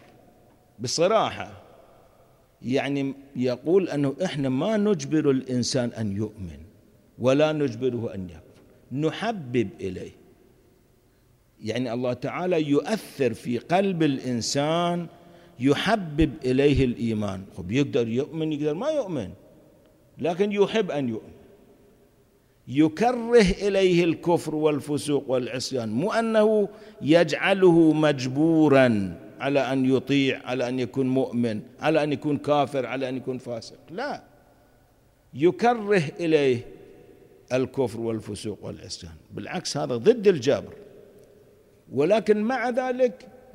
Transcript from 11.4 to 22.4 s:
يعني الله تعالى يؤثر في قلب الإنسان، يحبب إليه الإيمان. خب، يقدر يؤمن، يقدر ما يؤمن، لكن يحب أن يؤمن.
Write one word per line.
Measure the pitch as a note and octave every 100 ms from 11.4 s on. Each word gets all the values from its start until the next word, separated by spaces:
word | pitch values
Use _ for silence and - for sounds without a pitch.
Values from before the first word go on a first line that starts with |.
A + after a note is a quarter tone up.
| _ _
يعني | G#2+ A2+ B2+
الله | A#2+ B2+
تعالى | B2 C3+ B2+ F3+ F3
يؤثر | D#3 C#3+ E3+ G#3+ - - B2+
في | A2 - A#2+
قلب | - F3 G3+ F3
الإنسان، | D#3 C3+ B2+ A#2+ G#2 C#3+ D3 E3 F3 F3 E3 - - - - -
يحبب | B2+ C#3+ - A3 E3+ D3 D#3+ -
إليه | B2+ B2+ C#3+ C3
الإيمان. | C3 A#2 A#2 G#2+ G#2 F#2+ F#2+ -
خب، | F2
يقدر | A#2+ C3+ B2 A#2
يؤمن، | A#2 C#3+ D#3+ D#3
يقدر | D3 D3+
ما | D3+ C4+
يؤمن، | D#4 G#3 D3+ F#2 F2 - - _ _ _ _ _ -
لكن | D3+ F3 G#3
يحب | G3+ G3 A3 F#3
أن | D3 C3
يؤمن. | A2 - - - - _ _ _ _ _ _ _ _